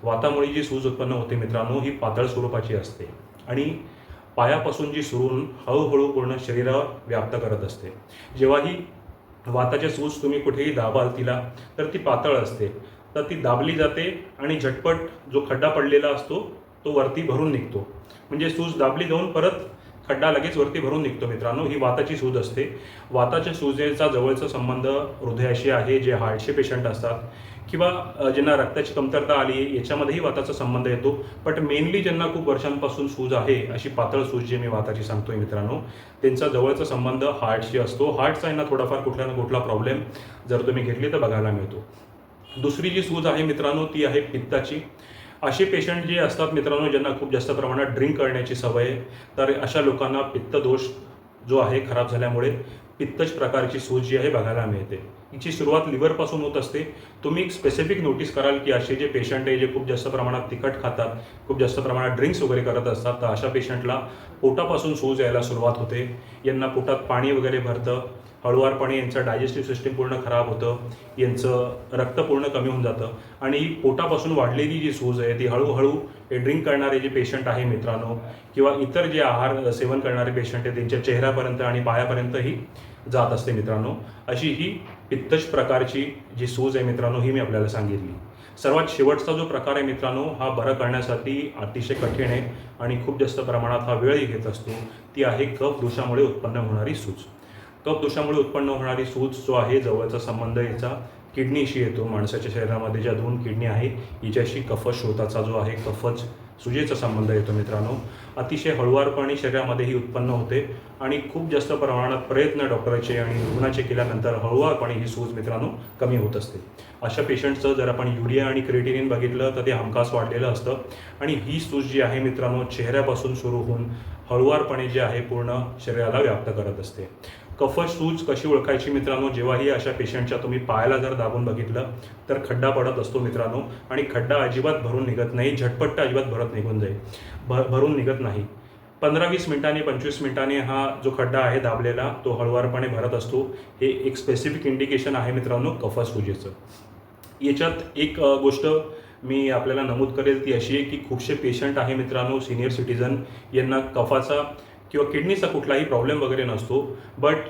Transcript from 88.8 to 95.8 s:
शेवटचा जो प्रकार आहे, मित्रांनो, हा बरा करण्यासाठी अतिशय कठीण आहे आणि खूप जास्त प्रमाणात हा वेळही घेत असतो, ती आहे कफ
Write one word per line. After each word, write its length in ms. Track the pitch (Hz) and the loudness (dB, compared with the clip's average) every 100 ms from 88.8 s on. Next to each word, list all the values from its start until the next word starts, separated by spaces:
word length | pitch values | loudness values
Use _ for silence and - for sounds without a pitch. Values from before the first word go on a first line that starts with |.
| 160 | 2
शेवटचा 440 | - 135 147 - | 4 4 4 0
जो 120 | 160 160 | -2 -2
प्रकार 300 | 131 135 139 | -2 -2 0
आहे, 80 | |
मित्रांनो, 400 | 135 123 131 131 151 143 | 0 -2 -2 -2 -4 -2
हा 100 | 131 | -2
बरा 240 | 120 120 | 0 0
करण्यासाठी 800 | 127 123 127 120 117 135 139 143 - | 2 0 0 -2 -4 -2 -4 -4 -8
अतिशय 340 | 104 127 117 | -8 -6 -4
कठीण 320 | 135 117 - 127 | 0 0 0 0
आहे 300 | 123 120 - - - | 0 -2 -10 -16 -6
आणि 140 | 120 120 - | -2 -2 -2
खूप 140 | 135 | 0
जास्त 200 | 131 - | 0 0
प्रमाणात 400 | 127 120 117 120 | 0 0 2 0
हा 140 | 123 | 0
वेळही 320 | 117 123 147 127 | 2 4 4 2
घेत 220 | 110 110 | -2 -4
असतो, 240 | 101 - 113 - - - 135 | -8 -8 -10 -10 -14 -14 0
ती 80 | |
आहे 220 | 131 117 139 | 2 2 0
कफ 360 | - 139 143 | 2 0 0